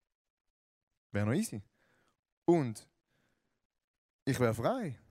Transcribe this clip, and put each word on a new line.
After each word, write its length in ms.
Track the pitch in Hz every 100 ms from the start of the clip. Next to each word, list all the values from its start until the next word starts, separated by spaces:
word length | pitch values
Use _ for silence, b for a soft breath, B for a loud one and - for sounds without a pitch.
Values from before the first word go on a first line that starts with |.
| _ _ _ _ _ _ _ _ _ _ _
Wäre 140 | 101 104
noch 80 |
easy. 260 | 147 226 110 - _ _ _ _ _ _ _
Und 440 | - 170 127 107 - _ _ _ _ _ _ _ _ _ _ _ _ _
ich 140 | - 123
wäre 160 | 120
frei. 440 | 110 131 262 190 120 _